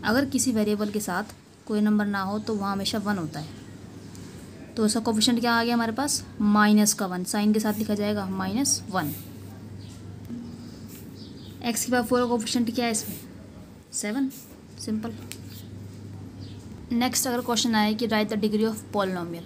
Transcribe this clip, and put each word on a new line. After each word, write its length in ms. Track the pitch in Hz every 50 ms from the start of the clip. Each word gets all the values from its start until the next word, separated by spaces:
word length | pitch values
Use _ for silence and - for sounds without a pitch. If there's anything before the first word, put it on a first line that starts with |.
| -
अगर 220 | - 220 254 285
किसी 260 | 277 - 254 - 269
variable 380 | 233 220 214 208 208 202 214 208
के 80 | 202 214
साथ 340 | 208 - 180 180 214 - - - - - - - - -
कोई 140 | 220 208
नंबर 240 | 208 214 214 208 208
ना 160 | 202 202 202
हो 160 | 190 190 202 214
तो 160 | 214 220 220
वहाँ 160 | 208 196 202
हमेशा 260 | 196 196 196 190 - 220
वन 180 | 208 202 208 190
होता 220 | 165 151 - 156
है, 80 | 151 - - - - - - - - - - - - - - - - - - - - - - - - - - -
तो 80 | 220
इसका 140 | 214 214 233
coefficient 400 | 220 247 226 214 220 254 240 226
क्या 140 | 226 240 233
आ 100 | 233 233
गया 100 | 233 240
हमारे 180 | 233 226 220
पास? 320 | 220 226 269 294 - - - - - -
माइनस 520 | 214 208 208 208 208 208 214 208 208 208 -
का 120 | - 208
वन। 180 | 185 180 180 180
साइन 280 | - - 214 208 208 214
के 60 | 220
साथ 180 | 214 214 208 208
लिखा 160 | 220 214 208
जाएगा 300 | 202 208 208 214 208 196 190
माइनस 540 | 190 190 185 190 196 233 277 269 - - - -
वन। 240 | 185 185 165 147 156 - - - - - - - - - - - - - - - - - - - - - - - - - - - - - - - - - - - - - - - - - - - - - - - - - -
X 220 | 233 233 226 -
की 60 | -
पावर 140 | 240 247 240
फ़ोर 140 | 233 254 247
का 60 | 247 240
कोफिशिएंट 460 | 240 240 220 233 - 254 240 220 226
क्या 100 | - 240
है 60 | 233
इसमें? 260 | 226 220 - - - - - - - - - - - - - - - - - - -
सेवन। 360 | - - 208 214 269 277 262 269 - - - - - - - - -
सिंपल। 340 | - - 214 220 214 226 214 - - - - - - - - - - - - - - - - - - - - - - - - - - - - - - - - - - - 240
Next 340 | 233 240 254 247 - - 269
अगर 140 | 240 240
question 340 | 247 - 240 220 - 240 226
आए 180 | 214 214 214 220
कि 140 | 214 240 220
write 220 | 220 220 214 214
the 100 | 220 208
degree 260 | 196 214 208 214 220
of 140 | 220 220 214 - - -
polynomial 480 | 214 196 185 185 180 170 170 170 170 175